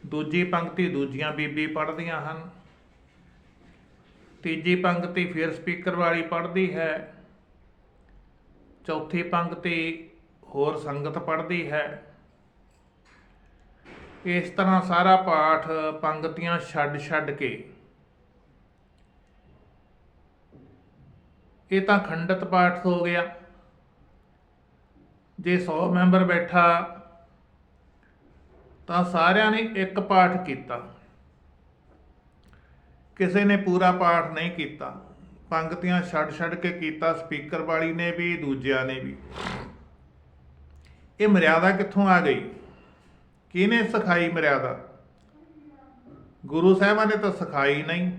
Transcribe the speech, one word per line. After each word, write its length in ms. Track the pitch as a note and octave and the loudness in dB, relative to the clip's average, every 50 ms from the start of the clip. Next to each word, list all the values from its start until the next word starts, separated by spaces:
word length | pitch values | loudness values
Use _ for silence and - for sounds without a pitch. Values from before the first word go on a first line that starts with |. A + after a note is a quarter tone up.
| - | -10
ਦੂਜੀ 380 | - D3 D3+ D3 D3+ D#3 F3 F3+ | -8 -6 -6 -4 -2 0 -2 0
ਪੰਕਤੀ 420 | F3+ F3+ E3+ E3 - - - F3+ E3 | 0 -2 -2 -2 -4 -4 -2 -2 -2
ਦੂਜੀਆਂ 420 | C#3 C#3 C#3 C3 B2+ C3+ D3+ D3+ | -2 -4 -4 -4 -4 -6 -6 -6
ਬੀਬੀ 340 | D3 C#3+ D3+ D3 D3 D#3 D3+ | -4 -4 -6 -6 -4 -4 -4
ਪੜ੍ਹਦੀਆਂ 540 | D#3 D#3 D#3 D3+ D#3 D#3 E3+ E3+ E3+ E3 D#3 | -4 -4 -4 -4 -4 -6 -8 -8 -8 -8 -8
ਹਨ, 200 | C#3+ D3+ D#3+ D#3+ E3 F#3 - - - - _ _ _ _ _ _ _ _ _ _ _ - _ _ _ _ _ _ - - - _ _ _ _ _ _ _ _ _ - _ - - | -8 -10 -12 -12 -14 -18 -20 -20 -20 -20 _ _ _ _ _ _ _ _ _ _ _ -20 _ _ _ _ _ _ -20 -20 -20 _ _ _ _ _ _ _ _ _ -20 _ -20 -10
ਤੀਜੀ 320 | - - D#3+ D#3+ D#3 F3 F3+ | -6 -6 -6 -2 0 0 0
ਪੰਕਤੀ 500 | F3+ F3+ F3+ F3 F3 F3+ F3+ - F#3 F3 | 2 2 0 0 0 -4 -4 -4 -4 -4
ਫਿਰ 260 | F3 - D#3 D#3+ D#3+ | -4 -4 -4 -4 -4
ਸਪੀਕਰ 440 | D3+ - - F3+ E3+ F3 - F#3 E3+ | -4 -6 -6 -8 -8 -4 -4 -4 -2
ਵਾਲੀ 260 | F3 F3 E3 E3+ E3 | 0 0 0 0 0
ਪੜ੍ਹਦੀ 520 | E3 - F3 E3 E3+ E3+ F3 F#3+ F#3+ F3+ D3+ | -4 -4 -6 -6 -6 -4 -2 -2 -2 -2 -2
ਹੈ, 400 | D#3+ E3 D#3+ D#3 D#3+ - - - - - _ _ _ _ _ _ _ _ _ _ _ _ _ _ _ _ _ - - _ _ _ _ _ _ _ _ _ _ _ _ - | -4 -4 -4 -4 -6 -10 -14 -20 -20 -20 _ _ _ _ _ _ _ _ _ _ _ _ _ _ _ _ _ -20 -20 _ _ _ _ _ _ _ _ _ _ _ _ -8
ਚੌਥੀ 360 | - D#3 D#3 D#3 - - E3+ | -8 -6 -6 -6 -4 -4 -4
ਪੰਕਤੀ 880 | E3+ - F3+ E3+ E3+ E3+ F3 - - F3 E3+ E3 D#3+ E3 E3 E3 - - - _ _ _ _ _ - | -4 -2 -2 -2 -2 -2 -8 -8 -6 -4 -4 -2 -4 -4 -6 -10 -14 -20 -20 _ _ _ _ _ -20
ਹੋਰ 300 | - - C#3 C#3+ D3+ D#3 | -10 -2 -2 -2 0 -2
ਸੰਗਤ 420 | - B2+ D3 C#3+ C#3+ C#3+ D#3 D3 - | -4 -8 -8 -8 -6 -6 -6 -6 -6
ਪੜ੍ਹਦੀ 520 | - - D#3+ D#3+ E3 D#3+ F3+ F3 D#3+ C#3+ | -4 -4 -4 -4 -2 -4 -4 -4 -4 -4
ਹੈ। 440 | D3+ D3+ D3 D3 - - - - - _ _ _ _ _ _ _ _ _ _ _ _ _ _ _ _ _ _ _ _ _ _ _ _ _ _ _ _ _ _ _ _ _ _ - - - - - - - - | -4 -4 -4 -6 -10 -14 -18 -20 -20 _ _ _ _ _ _ _ _ _ _ _ _ _ _ _ _ _ _ _ _ _ _ _ _ _ _ _ _ _ _ _ _ _ _ -20 -20 -20 -20 -20 -20 -12 -6
ਇਸ 240 | F3+ F3 F3 - - | -2 -2 -2 -2 -4
ਤਰ੍ਹਾਂ 300 | - - F#3+ F#3 F#3+ F#3 | -2 0 2 4 4 2
ਸਾਰਾ 340 | F3 F#3 F3 F3 F3+ F#3+ F#3+ F#3 | 2 2 2 4 6 6 6 6
ਪਾਠ 440 | F3+ E3+ E3 D#3 D3+ D#3 D#3+ D#3+ D#3 D#3+ D#3+ D#3+ D#3 D#3 D#3 D#3 | 6 2 2 2 4 4 2 2 0 -4 -4 -4 -4 -4 -6 -4
ਪੰਕਤੀਆਂ 560 | D#3+ D#3 D#3 D#3 D#3 D#3+ D#3 E3 E3+ E3+ E3+ E3 | -4 -4 -4 -4 -6 -8 -8 -6 -4 -2 -2 -4
ਛੱਡ 360 | D#3 - - D#3+ C#3+ C#3+ D3 C#3+ | -4 -6 -2 -2 -2 -2 -4 -8
ਛੱਡ 320 | - - D#3+ D3+ B2+ C#3+ | -6 -4 -4 -4 -2 -4
ਕੇ। 220 | C#3 - C#3+ A#2+ G#2+ - - - - - _ _ _ _ _ _ _ _ _ _ _ _ _ _ _ _ _ _ _ _ _ _ _ _ _ _ _ _ _ _ _ _ _ - - _ _ _ _ _ _ _ _ _ _ _ _ _ _ _ _ _ _ _ - - - - - _ _ _ _ _ - - - - _ _ _ _ _ _ _ _ _ _ | -6 -6 -6 -6 -6 -10 -16 -20 -20 -20 _ _ _ _ _ _ _ _ _ _ _ _ _ _ _ _ _ _ _ _ _ _ _ _ _ _ _ _ _ _ _ _ _ -20 -20 _ _ _ _ _ _ _ _ _ _ _ _ _ _ _ _ _ _ _ -20 -20 -20 -20 -20 _ _ _ _ _ -20 -20 -20 -20 _ _ _ _ _ _ _ _ _ _
ਇਹ 100 | F#3+ F#3+ | -2 0
ਤਾਂ 180 | F#3+ G#3+ G3+ G3 | 2 4 2 2
ਖੰਡਿਤ 460 | F#3+ - E3 E3 E3+ F#3 F#3+ F#3 G#3 | 2 -2 -6 -6 -2 -2 -2 -2 -2
ਪਾਠ 400 | E3+ F#3 F3+ F3+ F3+ F3+ - - | 0 4 4 4 4 2 0 0
ਹੋ 160 | F#3 F3 F3 F3 | 0 0 0 0
ਗਿਆ। 220 | F3 F3 F3 F3 - - - - - - - _ _ _ _ _ _ _ _ _ _ _ _ _ _ _ _ _ _ _ _ _ _ _ _ _ _ _ _ _ _ _ _ _ _ _ - | 0 0 -2 -2 -4 -8 -18 -20 -20 -20 -20 _ _ _ _ _ _ _ _ _ _ _ _ _ _ _ _ _ _ _ _ _ _ _ _ _ _ _ _ _ _ _ _ _ _ _ -6
ਜੇ 200 | F3 F3 F3+ F3+ | 0 2 2 2
ਸੌ 340 | F3+ F3 D#3 D#3 F3 F3 F3 | 2 -2 -2 -2 0 2 4
ਮੈਂਬਰ 300 | F3+ F3+ F3+ F#3 F#3+ F#3 | 6 6 8 8 6 6
ਬੈਠਾ 680 | F3 F3 E3+ F3 - F3 F3 E3+ E3+ E3+ E3+ F3+ - - - - - - - - _ _ _ _ _ _ _ _ _ _ _ _ _ _ _ _ _ _ _ _ - _ - _ _ - - - - - _ - - | 4 2 0 0 2 4 6 6 8 6 4 0 -4 -12 -16 -20 -20 -20 -20 -20 _ _ _ _ _ _ _ _ _ _ _ _ _ _ _ _ _ _ _ _ -20 _ -20 _ _ -20 -20 -20 -20 -20 _ -8 0
ਤਾਂ 140 | E3+ F3+ F3+ | 0 0 2
ਸਾਰਿਆਂ 460 | F3+ F#3 E3+ D3+ F3 F#3+ G#3+ G#3+ G#3+ | 2 2 4 4 6 6 6 4 4
ਨੇ 80 | G#3+ A3 A3+ A3 A3 | 2 0 -2 -4 -2
ਇੱਕ 240 | G3 F#3+ F#3+ - D#3 | -4 -4 -2 -2 -6
ਪਾਠ 360 | - - G3+ F#3+ F3+ F3 F3+ F3+ - | -4 2 6 6 6 6 4 -2 -4
ਕੀਤਾ, 300 | C#3+ C3 B2+ - - A#2+ A#2+ A#2+ - - - - _ _ _ _ _ _ _ _ _ _ _ _ _ _ _ _ _ _ _ _ _ _ _ _ _ _ _ _ _ - - _ _ _ _ _ _ _ _ _ _ _ | -6 -8 -8 -8 -10 -10 -10 -10 -16 -20 -20 -20 _ _ _ _ _ _ _ _ _ _ _ _ _ _ _ _ _ _ _ _ _ _ _ _ _ _ _ _ _ -20 -20 _ _ _ _ _ _ _ _ _ _ _
ਕਿਸੇ 280 | - F#3+ F3+ F3+ G3+ G3+ | -2 -2 0 2 2 4
ਨੇ 120 | G3+ G3+ | 4 4
ਪੂਰਾ 340 | G3 G3 F#3+ F3+ F3+ F#3 F3+ | 2 2 0 2 4 4 4
ਪਾਠ 380 | F3+ F#3 F#3 E3+ E3+ E3+ D#3+ D#3+ | 4 4 2 2 4 2 0 -2
ਨਹੀਂ 180 | D#3+ D#3 E3 F3 | -4 -4 -4 -4
ਕੀਤਾ, 400 | F3 E3 D3+ C3+ D3+ - C#3 C3+ C3 - - - - - - - - - - - | -4 -6 -8 -8 -8 -12 -12 -12 -12 -16 -20 -20 -20 -20 -20 -20 -20 -20 -10 -6
ਪੰਕਤੀਆਂ 500 | F3 D#3+ D#3+ D#3+ E3+ F3 F3+ F3+ F3+ F3 | -4 -4 -4 -4 -6 -4 -2 0 0 0
ਛੱਡ 280 | E3 - - D#3 D3+ D3+ | -2 -2 -2 -2 -2 -2
ਛੱਡ 220 | - - E3+ E3 E3+ | -4 -6 -6 -6 -4
ਕੇ 160 | E3+ - F3 | -4 -4 -4
ਕੀਤਾ, 400 | F3 F3 D#3+ D#3 D#3 - E3 E3 | -4 -4 -6 -8 -6 -2 0 0
ਸਪੀਕਰ 500 | D#3+ D#3+ - - D#3 C#3+ C#3+ D3+ F3 D#3+ | 0 -2 -6 -8 -10 -10 -8 -8 -8 -6
ਵਾਲੀ 300 | D#3+ E3 D#3+ D#3+ E3 E3 | -2 -2 -2 0 0 -2
ਨੇ 180 | E3 E3+ E3+ E3+ | -4 -4 -4 -4
ਵੀ, 260 | E3+ F3 F3 F3 F3 | -4 -2 -4 -4 -4
ਦੂਜਿਆਂ 480 | D#3+ D3 C#3 C3+ C3 B2+ C3+ C3+ C3 B2+ | -4 -4 -4 -4 -4 -2 0 0 0 0
ਨੇ 140 | C3 C3 C3 | -4 -6 -8
ਵੀ। 160 | C3 C3+ - - - - - - - - - C2 - - - - - - - _ - _ _ _ _ _ _ _ _ - - - - - - - - - - _ - - _ - | -10 -12 -14 -14 -18 -18 -14 -12 -10 -10 -10 -10 -12 -16 -18 -20 -20 -20 -20 _ -20 _ _ _ _ _ _ _ _ -20 -20 -20 -20 -20 -20 -20 -20 -20 -20 _ -20 -20 _ 0
ਇਹ 80 | G#3 G#3 | 4 6
ਮਰਿਆਦਾ 420 | G3+ F3+ D#3+ D#3 D#3+ E3 F3 F#3+ | 6 6 6 6 6 6 4 4
ਕਿੱਥੋਂ 360 | G3 F#3+ G3 - - G3+ G3+ F#3+ | 2 2 -2 -2 0 2 4 6
ਆ 120 | F#3 F3 | 6 6
ਗਈ? 200 | D#3 C#3+ B2+ - - - - - - - - - - _ _ _ _ - _ _ _ _ _ _ _ _ - | 6 2 0 0 -4 -10 -14 -16 -20 -20 -20 -20 -20 _ _ _ _ -20 _ _ _ _ _ _ _ _ 0
ਕਿਹਨੇ 280 | F3 F#3+ G#3+ A#3 A#3 | 2 2 4 4 2
ਸਿਖਾਈ 460 | G#3+ - - G#3+ - F#3 F3 F3 E3+ E3 | 2 2 0 0 2 2 2 2 2 0
ਮਰਿਆਦਾ? 480 | E3 E3 D#3 D3 C#3 C3 C3 B2 - - - - - - - _ _ _ _ _ _ - - _ - - - - - - - - - - - - - - - - _ _ - | 0 0 2 2 2 0 0 -4 -6 -8 -12 -20 -20 -20 -20 _ _ _ _ _ _ -20 -20 _ -20 -20 -20 -20 -20 -20 -20 -20 -20 -20 -20 -20 -20 -20 -20 -20 _ _ -14
ਗੁਰੂ 280 | C3 C#3+ E3 F3 F#3 F#3+ | -6 -2 4 6 6 6
ਸਾਹਿਬਾਂ 320 | F#3 G3 G3+ G#3 G#3+ A3 | 6 6 4 4 4 2
ਨੇ 100 | G#3+ G#3+ | 2 2
ਤਾਂ 160 | G#3 G#3 G3 | 0 0 -2
ਸਿਖਾਈ 500 | - - F3 D3+ D3 C#3+ C#3 C#3+ C#3+ D3 | -2 -2 -8 -4 -2 0 2 2 2 0
ਨਹੀਂ। 280 | D#3+ D#3+ E3 F3+ F3+ F3+ F3+ | -2 -4 -2 -2 -2 -4 -4